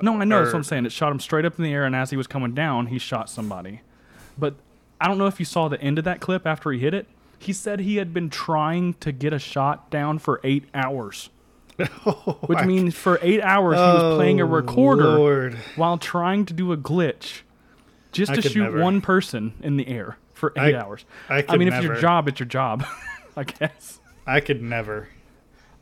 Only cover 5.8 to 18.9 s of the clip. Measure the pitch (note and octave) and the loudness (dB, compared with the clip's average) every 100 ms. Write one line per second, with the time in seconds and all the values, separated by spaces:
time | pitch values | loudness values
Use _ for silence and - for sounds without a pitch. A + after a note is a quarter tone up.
5.8 | C#3 D3+ F3 F3 - F#3 D#3+ D#3 D#3 B2 | -2 -2 -2 -6 -4 -4 -2 -4 -4 -2
6.8 | C#3 G3 - _ _ _ - F#3+ G#3+ G3+ | -2 -4 -8 _ _ _ -10 -8 -6 -4
7.8 | F#3+ G#3 F3+ F3 D#3+ - - D#3 D3+ E3+ | -2 -2 -2 -4 -4 -6 -2 0 2 0
8.8 | F3+ - D#3 C3 D3 D3 - C#3 C#3 D3 | -2 -2 -6 -4 -2 -2 -4 -2 0 -2
9.8 | - D3+ D3 D#3 D3+ B2 C3+ C#3 C#3+ C#3 | -4 -4 -2 -2 -2 -2 0 0 -2 -4
10.8 | C3 C3+ G#2 - - _ _ _ _ - | -4 -4 -8 -12 -18 _ _ _ _ -6
11.8 | C3 - G#3+ - - - D#3 E3+ F#3 F#3 | -6 -2 -4 -2 -4 -6 -2 2 2 2
12.8 | F3 - F#3 F3 F3 G#3+ G3 G3 F3+ F3 | 2 0 0 2 4 2 4 4 6 6
13.8 | F3+ F3 E3 D#3 D3 C#3+ - E3 B2 B2+ | 6 6 6 4 4 4 4 2 2 4
14.8 | C3+ C#3 D3+ D3+ D3 C#3 B2+ A#2 - - | 6 8 6 6 6 4 0 -6 -12 -2
15.8 | E3 E3+ - F3 F3 G3+ F#3 E3 F3+ D#3 | 0 0 -2 -2 0 0 0 -2 -2 -2
16.8 | C3+ F3 D#3 - - - _ _ _ _ | 0 0 0 -2 -10 -16 _ _ _ _
17.8 | _ _ _ - G#3 A#3 - G#3+ - D3+ | _ _ _ -4 0 2 0 0 0 2
18.8 | F3+ | 2